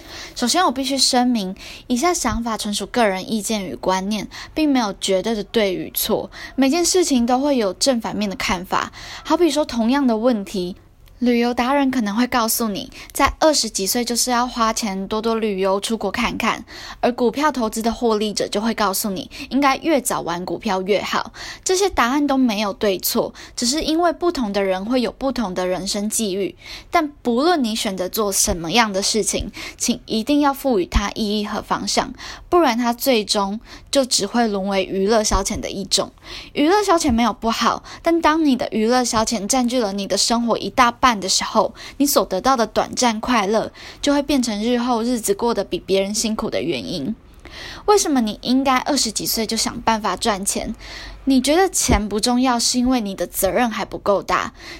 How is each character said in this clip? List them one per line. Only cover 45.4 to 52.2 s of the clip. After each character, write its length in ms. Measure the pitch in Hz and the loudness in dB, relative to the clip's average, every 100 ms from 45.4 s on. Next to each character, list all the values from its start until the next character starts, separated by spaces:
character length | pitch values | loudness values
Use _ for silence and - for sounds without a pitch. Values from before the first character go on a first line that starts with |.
| 233 | 0
得 100 | 220 | 0
比 140 | 190 170 | -2 -6
别 220 | - 196 | 0 0
人 120 | 196 | 0
辛 220 | 208 220 220 | -2 -2 -2
苦 140 | 208 | -4
的 140 | 98 | -4
原 280 | 139 127 90 | -4 -4 -4
因。 240 | 165 135 226 - - - - - - - | -6 -6 -8 -12 -20 -20 -16 -14 -6 2
为 100 | 403 | 2
什 140 | 381 | 4
么 100 | 262 | 2
你 200 | 214 - | 0 -2
应 220 | - 262 | 0 2
该 140 | 277 254 | 2 0
二 180 | - 277 | 2 0
十 140 | 226 | 0
几 160 | - 165 | -4 -4
岁 180 | 226 208 | -2 -2
就 100 | 226 | -2
想 240 | 220 233 | -4 -2
办 200 | 233 220 | 0 0
法 140 | 226 277 | 0 -2
赚 280 | 233 185 | -2 -2
钱？ 300 | 202 - - 226 - - - - - | -2 -4 -6 -10 -12 -14 -16 -6 2
你 140 | 262 | 2
觉 160 | 262 330 | 4 4
得 140 | 381 | 4
钱 400 | - - 208 208 | 2 2 2 2
不 100 | |
重 220 | 208 | -2